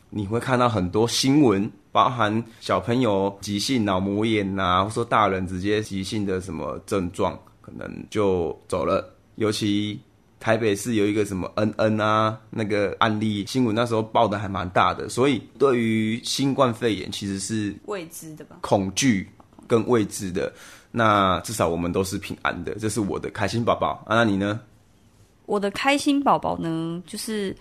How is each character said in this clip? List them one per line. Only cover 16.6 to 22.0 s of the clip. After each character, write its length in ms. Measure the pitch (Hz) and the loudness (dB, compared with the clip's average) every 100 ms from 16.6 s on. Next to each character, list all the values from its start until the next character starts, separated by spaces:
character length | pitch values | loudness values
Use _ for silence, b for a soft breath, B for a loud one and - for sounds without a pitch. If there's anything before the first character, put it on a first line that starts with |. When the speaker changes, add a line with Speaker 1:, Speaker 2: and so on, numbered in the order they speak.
| 131 | 2
Speaker 1:
肺 220 | 110 120 95 | 2 0 -2
炎 160 | - | -4
其 160 | - 98 | -6 -6
实 100 | 98 | -4
是 380 | - 110 104 82 - | -4 -4 -4 -6 -10
Speaker 2:
未 180 | 202 165 | -10 -10
知 260 | - 160 | -14 -16
的 100 | 151 151 | -16 -18
吧？ 100 | - | -14
Speaker 1:
恐 300 | - 107 - 92 | 0 0 0 0
惧 340 | 139 98 90 - - - - | 2 2 -2 -12 -20 -20 0
跟 180 | 117 104 | 0 4
未 160 | 120 101 | 2 2
知 260 | - 98 | -4 -6
的。 200 | 87 - B B B B | -4 -4 B B B B
那 500 | 117 110 104 95 87 | 0 4 4 4 2
至 120 | - | -2
少 140 | 110 92 | -2 0
我 100 | 85 | 0
们 140 | 87 | 0
都 120 | 90 | 0